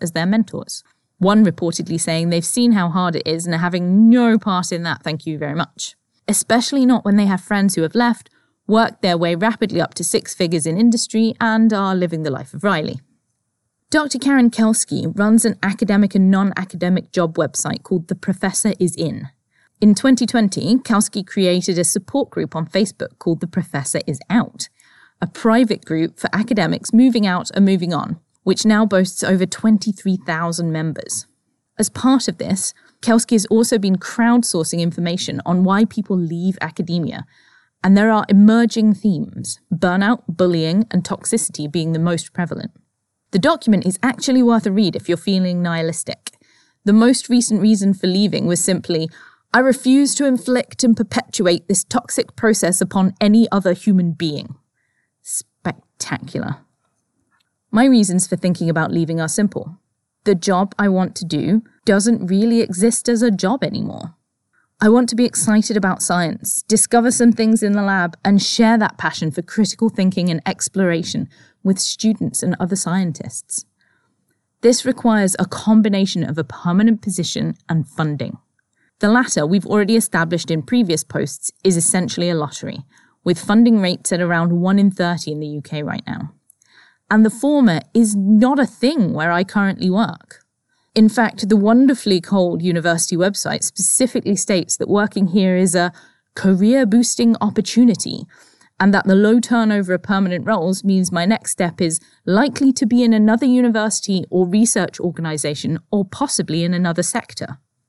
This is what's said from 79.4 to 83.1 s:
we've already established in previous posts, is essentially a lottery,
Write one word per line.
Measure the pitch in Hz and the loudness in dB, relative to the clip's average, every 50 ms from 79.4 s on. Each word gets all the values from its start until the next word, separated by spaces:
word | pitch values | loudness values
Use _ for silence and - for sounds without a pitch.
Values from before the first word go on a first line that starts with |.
| 147 | -2
we've | 151 185 202 170 | 0 0 0 0
already | - 202 208 208 190 226 226 | 0 0 0 2 2 2 0
established | 220 - - 165 165 165 175 165 - - | 0 0 -2 -2 -2 -2 -2 -4 -4 -4
in | 165 160 | -4 -4
previous | 143 - 240 247 233 175 165 156 - | -4 -2 0 0 0 0 -2 -4 -4
posts, | - - 151 143 139 - - - - - _ - | -6 -6 -6 -6 -6 -8 -10 -12 -12 -8 _ 0
is | 190 180 | 0 2
essentially | 170 160 - - 185 180 - - - 175 175 | 2 0 0 0 -2 -2 -4 -4 -4 -4 -2
a | 170 | -2
lottery, | 160 151 143 - - - - - - - _ _ _ _ _ | -4 -4 -6 -8 -12 -12 -12 -12 -14 -16 _ _ _ _ _